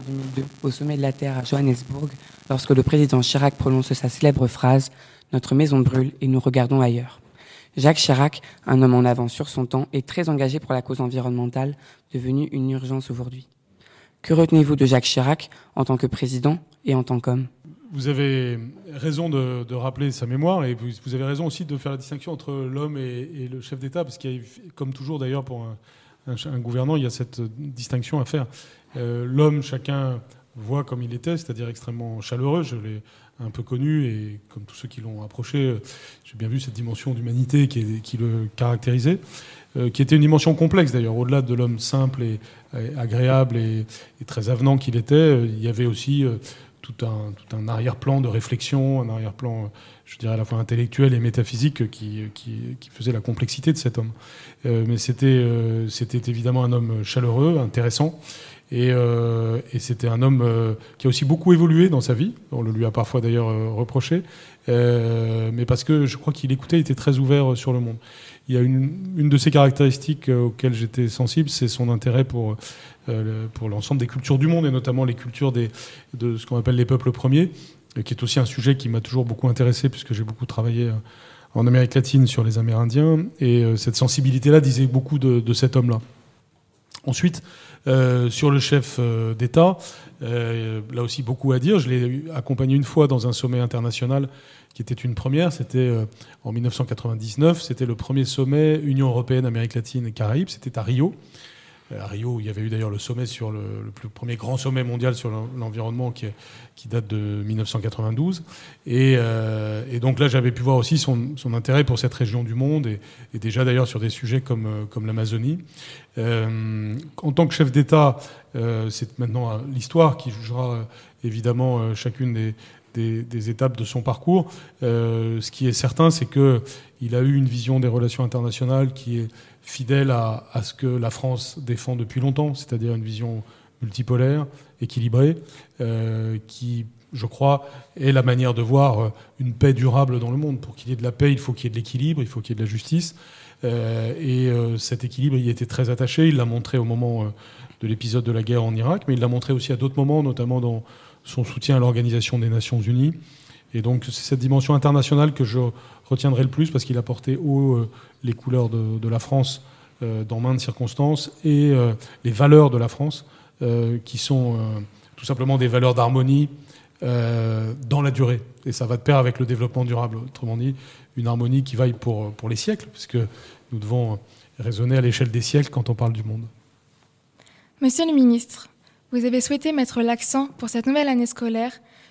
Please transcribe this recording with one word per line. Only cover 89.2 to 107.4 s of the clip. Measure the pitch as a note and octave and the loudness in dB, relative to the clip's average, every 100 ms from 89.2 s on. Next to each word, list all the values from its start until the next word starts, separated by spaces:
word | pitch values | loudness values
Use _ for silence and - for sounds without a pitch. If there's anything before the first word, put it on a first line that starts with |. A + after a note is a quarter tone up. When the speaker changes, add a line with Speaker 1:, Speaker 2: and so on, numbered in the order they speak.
| A2+ | -2
Speaker 2:
d'État, | A2+ B2 D#3+ F3+ F3+ - - - - | -2 2 6 6 4 -6 -18 -20 -12
euh, | A#2 A#2+ A#2 A#2 A2 A2 A2 | -6 -4 -2 -4 -4 -6 -6
là | A#2+ | -6
aussi | A#2+ - | -4 -4
beaucoup | A#2+ C3 C3+ | -4 -2 0
à | B2+ | 2
dire. | C#3+ G3+ | 4 2
Je | A#2+ | 2
l'ai | B2+ B2 C3+ D#3+ D#3 | 0 0 -4 -6 -8
accompagné | - C3 C3 C#3 | -4 -2 2 2
une | |
fois | B2+ D#3+ D3 | 2 4 4
dans | B2+ A#2+ | 4 0
un | |
sommet | A2+ B2+ B2 | -2 -2 -2
international | A#2+ A#2+ A#2 - B2 C#3 C3+ - - - _ | -2 -2 -4 -4 -2 0 -2 -8 -20 -20 _
qui | - | -14
était | A2 | -8
une | B2+ B2+ A2 | -6 -4 -4
première, | C3+ D3 F3 | -2 0 0
c'était, | - A#2+ B2+ | -2 -4 0
euh, | B2 A2+ G#2+ - - - | 0 0 -4 -10 -20 -16
en | A#2 | -8
mille | A#2 | -4
neuf | B2 | -2
cent | - | -2
quatre-vingt-dix-neuf, | B2+ A#2+ A#2+ A2 A2 C3+ D#3+ E3 | -4 -4 -6 -6 -6 2 2 2
c'était | - B2 B2 | -4 -4 -4
le | A2+ | -4
premier | - C3+ C3 | -2 -2 0
sommet | - C3+ C#3+ D#3 D3+ | 0 0 4 4 2
Union | D3 C3+ C3 | 0 0 2
européenne, | A#2+ A#2 C3 B2+ | 0 0 0 0
Amérique | A2+ A2+ A#2 | -2 -2 -4
latine | A2 B2+ A#2 | -6 -6 -6
et | |
Caraïbes, | A2 G#2+ C3+ F#3+ | -4 -2 0 -2
c'était | - C3 A#2+ | -8 -10 -6
à | |
Rio. | A2 B2+ F3 - - - - - - _ _ | -2 0 0 -2 -16 -20 -20 -20 -20 _ _
Euh, | G#2 | -14
à | G2+ | -10
Rio, | G#2 A#2+ A#2 | -8 -6 -6
il | G#2+ | -8
y | |
avait | G2+ | -6
eu | A2 | -6
d'ailleurs | A2 A2 | -4 -4
le | G#2 | -6
sommet | - A#2+ B2 | -6 -6 -8
sur | - A2 | -6 -8
le, | G#2+ G2+ G#2 G#2+ | -8 -8 -10 -12
le | |
plus, | G2+ G#2+ | -14 -16
premier | - A#2+ A#2 | -12 -8 -8
grand | A#2 B2+ | -4 -4
sommet | C#3 C3 | -2 -2
mondial | A#2+ A#2+ B2+ A#2 | -4 -2 -2 -2
sur | A#2 | -6
l'en-, | A2 A#2 B2+ | -6 -8 -8
l'environnement | A2 A2 A2+ A#2+ B2 | -8 -6 -6 -4 -6
qui, | A#2+ G#2+ - - - - - | -6 -10 -12 -20 -20 -20 -20
qui | G#2+ | -6
date | A#2 G#2 | -6 -4
de | G#2+ G#2 G#2 | -4 -4 -4